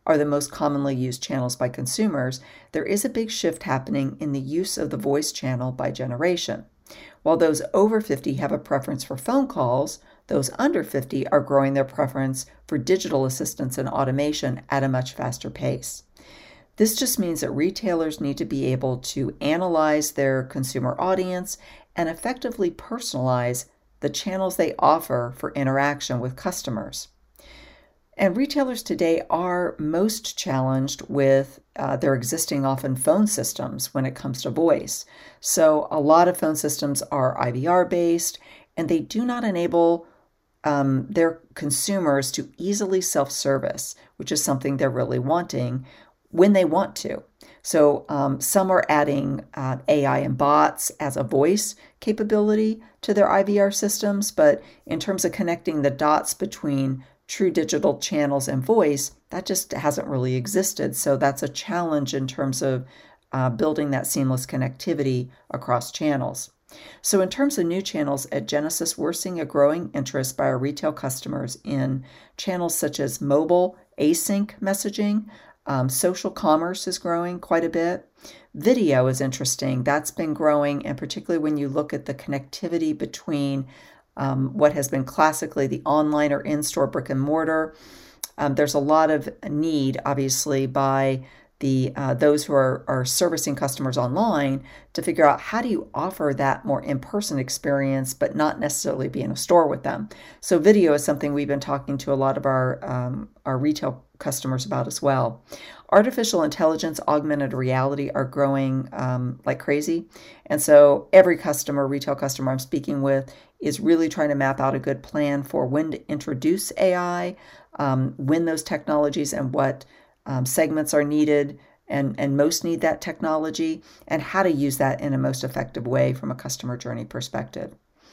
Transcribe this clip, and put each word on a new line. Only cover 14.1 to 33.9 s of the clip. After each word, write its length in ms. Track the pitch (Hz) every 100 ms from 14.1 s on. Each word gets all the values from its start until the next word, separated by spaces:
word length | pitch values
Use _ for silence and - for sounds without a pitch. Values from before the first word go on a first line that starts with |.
| 135 147 151 131 131 -
at 120 | 139
a 60 | 135
much 240 | 127 127
faster 380 | - 127 123 -
pace. 540 | - 131 127 - - _ _ - - - - _ -
This 200 | 214 220
just 220 | 254 -
means 240 | 208 320
that 80 | -
retailers 720 | 139 170 196 214 170 160 156
need 160 | 143 139
to 80 | -
be 200 | 139 131
able 320 | 131 131 127
to 380 | - - 120 -
analyze 720 | 143 165 185 165 156 151 147
their 320 | - 139 131
consumer 520 | 131 135 131 120 127 -
audience 600 | 175 190 185 180 196 - - - _
and 140 | - 165
effectively 640 | 165 233 254 247 226 175
personalize 960 | - - 240 - - 127 127 123 123 - _ _ _
the 80 | 143
channels 480 | - 202 190 190 185
they 180 | 160 -
offer 560 | - 156 - 120 120 127
for 160 | -
interaction 680 | 143 135 139 143 143 - 123
with 160 | 123 131
customers. 720 | 185 180 - 107 101 - - _ _ _ - - - - _ _ _ -
And 200 | 190 190
retailers 460 | 285 294 262 226
today 400 | - 156 165 165 -
are 460 | 165 180 180 175 -
most 580 | 151 165 214 214 - -
challenged 640 | - 131 131 131 135 - -
with, 520 | 139 135 135 135 - _ -
uh, 200 | 135 139
their 180 | 147
existing 500 | 127 123 160 - 143
often 320 | 135 135 139 131
phone 320 | 156 180 208
systems 640 | - 117 - - 135 -